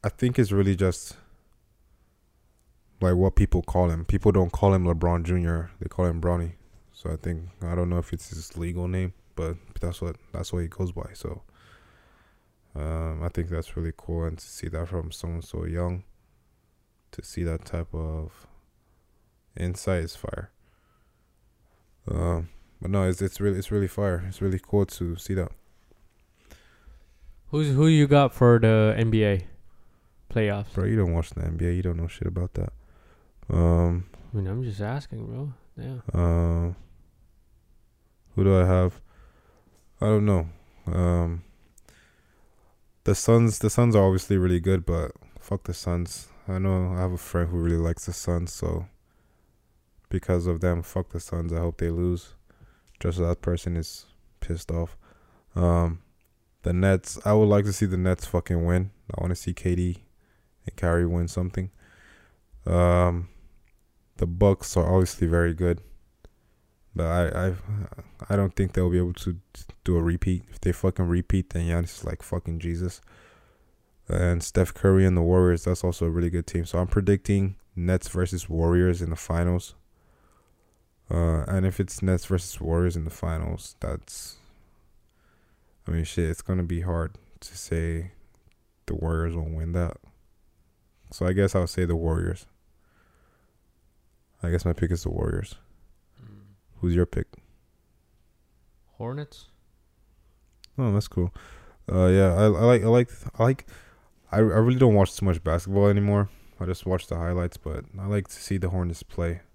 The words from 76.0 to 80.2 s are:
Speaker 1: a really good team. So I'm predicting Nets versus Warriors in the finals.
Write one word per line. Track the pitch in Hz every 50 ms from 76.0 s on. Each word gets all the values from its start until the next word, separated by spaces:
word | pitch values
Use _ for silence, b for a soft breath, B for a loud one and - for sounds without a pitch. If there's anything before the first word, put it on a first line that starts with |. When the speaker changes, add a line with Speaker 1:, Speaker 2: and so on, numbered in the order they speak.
| 87
Speaker 1:
a | 85
really | 82 87 87 85
good | 85 87 82
team. | - - 85 85
So | - - 87
I'm | 92 92
predicting | - 104 95 95 101 95 _ - 101 98 98 92 95 - - _ _
Nets | 92 85 90 92 90 - -
versus | - 95 90 90 92 85 - -
Warriors | 82 82 82 85 87 87 90 90 87 85
in | 87 82
the | 80
finals. | - - - 85 85 87 87 90 90 - - - - _ _ _ _ _ _ _ _